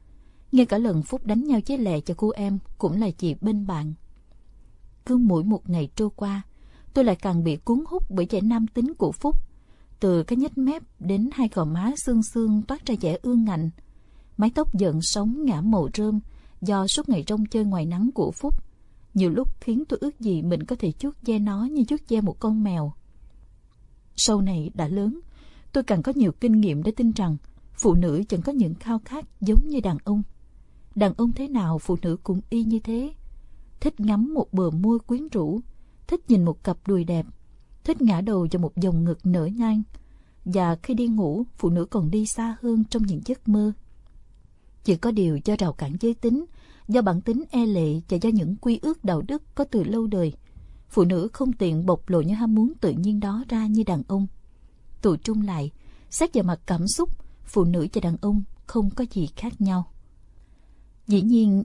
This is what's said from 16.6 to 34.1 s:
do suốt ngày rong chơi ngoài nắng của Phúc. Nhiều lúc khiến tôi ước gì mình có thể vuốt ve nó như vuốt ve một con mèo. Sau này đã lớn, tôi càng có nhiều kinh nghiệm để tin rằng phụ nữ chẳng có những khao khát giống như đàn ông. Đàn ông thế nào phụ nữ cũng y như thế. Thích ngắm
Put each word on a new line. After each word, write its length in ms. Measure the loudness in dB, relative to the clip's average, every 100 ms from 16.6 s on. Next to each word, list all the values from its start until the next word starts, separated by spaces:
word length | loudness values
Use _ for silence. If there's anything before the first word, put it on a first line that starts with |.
do 260 | -2 0 0
suốt 220 | -2 0
ngày 140 | -2 0
rong 180 | -2 0
chơi 200 | 0 0
ngoài 200 | 0 -2
nắng 240 | 0 0 0
của 160 | -2
Phúc. 320 | -2 0 0 0 -12 -20 -20 -4
Nhiều 160 | 0 2
lúc 320 | 2 0 -2
khiến 220 | -2 -2 -2
tôi 100 | -4
ước 180 | -6 -4
gì 220 | -2 -2
mình 220 | 0 -2
có 120 | -4 -4
thể 160 | -4 -4
vuốt 120 | -8 -6
ve 180 | -2 0
nó 260 | 0 -2 -2
như 180 | 0 0
vuốt 200 | -2 -2
ve 120 | 0
một 180 | 0 -2
con 240 | -2 0
mèo. 300 | 0 0 -4 -8 -18 -20 -20 -20 -20 -20 _ _ -20 -20 _ -2
Sau 260 | 0 2
này 300 | 2 0 -4
đã 140 | -4 -2
lớn, 320 | -2 -2 -4 -12 -20 -20 -20 -4
tôi 120 | -2
càng 200 | 0 0
có 100 | 0 2
nhiều 160 | 2
kinh 300 | 2 4 4
nghiệm 220 | 4 2
để 80 | -2
tin 200 | 0 0
rằng 260 | 2 0 -2 -8 -20 -14
phụ 200 | 0 4
nữ 300 | 6 4 0 -2
chẳng 120 | -2
có 100 | -2
những 240 | 0 0 -2
khao 240 | -4 -4 -4
khát 200 | -12 -12 -6
giống 260 | 6 6 6
như 100 | 2
đàn 180 | -2 -2
ông. 200 | -2 -2 -2 -10 -20 -20 -20 -20 -10 0
Đàn 180 | 2 2
ông 140 | 0
thế 160 | 0 -2
nào 320 | 0 0 0
phụ 180 | 0 -2
nữ 160 | 0 -4
cũng 180 | -2 -4 -2
y 140 | -2
như 160 | 0 0
thế. 340 | -2 -4 -6 -10 -16 -18 -18 -20 -20 -6
Thích 200 | -4 0
ngắm 340 | 2